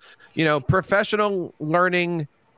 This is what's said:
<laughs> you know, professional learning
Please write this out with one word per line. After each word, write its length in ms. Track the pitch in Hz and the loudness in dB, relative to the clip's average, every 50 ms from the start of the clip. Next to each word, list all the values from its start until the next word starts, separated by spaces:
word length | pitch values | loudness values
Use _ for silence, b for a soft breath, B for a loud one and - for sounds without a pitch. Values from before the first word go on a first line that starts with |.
| - - - | -18 -20 -20
<laughs> 180 | _ - - _ | _ -20 -10 _
you 100 | 156 160 | -2 0
know, 160 | 156 151 143 | 0 0 0
professional 920 | - - 185 190 - - 196 202 208 - 214 208 208 208 196 180 160 - - - | 0 0 0 0 0 2 0 0 2 0 0 0 0 0 -2 -4 -6 -8 -10 -10
learning 680 | 151 151 165 175 180 180 180 175 175 175 175 165 147 - _ _ _ _ _ | -4 0 2 2 2 2 2 0 0 -2 -2 -4 -6 -8 _ _ _ _ _